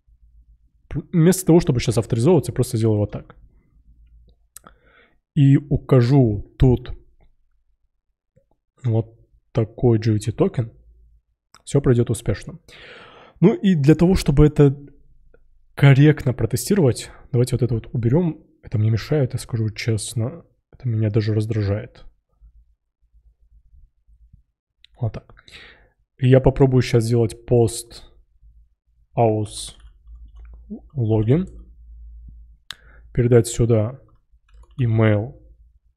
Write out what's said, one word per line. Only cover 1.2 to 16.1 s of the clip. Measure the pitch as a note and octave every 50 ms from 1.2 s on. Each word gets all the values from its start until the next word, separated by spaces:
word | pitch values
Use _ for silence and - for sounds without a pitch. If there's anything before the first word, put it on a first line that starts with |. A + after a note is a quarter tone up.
| D#3 F3+ F#3 - -
того, | - D#3+ F3
чтобы | E3+ - C3 A#2+
сейчас | - - G#2+ A#2
авторизовываться, | A2 - B2+ A2+ A#2 E3 F#3 C#3+ - - -
просто | - B2 - - A2
сделаю | A2+ A2+ G#2+ G#2
вот | G#2 -
так. | - - - _ - _ _ _ _ _ _ _ _ _ _ _ _ _ _ _ _ - _ _ _ _ _ _ _ - _ - _ _ _ _ _ _ _ _ _ _ _ _ -
И | D#3 C#3 C#3 C#3 C#3
укажу | - - - - - - C#3 B2+ A#2+ A#2+ C#3+ C#3 B2+ A2 G#2 G#2 - - _ -
тут | C3 B2+ B2 A#2 - - - - _ _ _ _ _ _ _ _ _ _ _ _ _ _ _ _ _ _ _ _ _ _ _ _ _ _ _ _ _ _ _ _ _ _ _ _ -
вот | A#2+ G#2+ A2+ A2+ - - _ _ _ _ _ _ _
такой | - B2+ A2 - - - - A#2+ A2+ A2
G | G#2 A#2
V | G#2+ G#2+
T | - A2
токен. | - - D3 - - - A2+ A2+ - _ _ _ - _ _ _ _ _ _ _ _ _ _ _ _ - _
Всё | - - C#3
пройдёт | C#3 C#3+ B2 A#2 A#2+ -
успешно. | A#2 - - - G2+ - - - - - _ - - - - - - - - - - - - - _ -
Ну | E3 E3+ -
и | F4 - F#3+ F#3
для | D3+ C3 D3 D#3
того, | - F3 F3+ F#3+
чтобы | - - - C#3 C#3 D3+
это | D3+ D3+ - D3 C#3 C#3 - - - - _ _ _ - _ _ _ _ _ _ _ _ _ _ _ -
корректно | - C#3+ C#3 C3+ C3+ D3 D#3